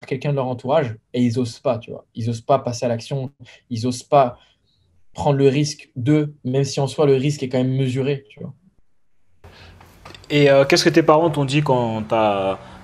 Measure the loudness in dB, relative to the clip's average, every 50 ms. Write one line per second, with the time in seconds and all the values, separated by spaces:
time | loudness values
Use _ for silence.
0 | -10 -8 -8 -6 -4 -4 -4 -2 -4 -4 -6 -6 -4 -2 0 0 0 -2 -6 -10
1 | _ _ -2 0 0 0 0 -2 -4 -6 -8 -6 -4 -4 -4 -4 -6 -12 -16 -18
2 | -18 _ _ -8 -6 -6 -6 -6 -2 0 0 0 0 -4 -6 -6 -4 -4 -4 -6
3 | -6 -8 -8 -8 -8 -10 -14 _ -20 -20 -20 _ _ _ -8 -6 -4 -4 -6 -6
4 | -4 0 2 4 4 2 0 -8 _ _ _ _ _ _ _ _ _ _ _ _
5 | _ -20 -12 -4 -2 -2 2 4 4 4 4 2 0 -2 -4 -10 -16 -16 _ -6
6 | 0 0 2 2 0 -2 -6 -10 -8 -4 -2 -2 -2 -2 -2 -4 -4 -4 -2 0
7 | 2 2 2 2 0 -2 -4 -4 -6 -4 -2 -2 -2 -2 -2 -2 -2 -2 -2 -4
8 | -4 -4 -4 -6 -8 _ -20 -18 -16 -16 -16 _ _ _ _ _ _ _ _ _
9 | _ _ _ _ _ _ _ _ -20 -20 -20 -20 -20 -20 -20 -20 -20 -20 -20 -20
10 | -20 -20 -20 -20 -10 -2 2 4 6 6 6 6 6 6 4 4 4 4 4 4
11 | 6 6 6 4 4 2 0 -2 -2 0 0 0 0 2 0 0 0 -2 -4 -6
12 | -4 -2 0 2 2 2 2 0 -2 -2 -4 -6 -10 -16 -20 -20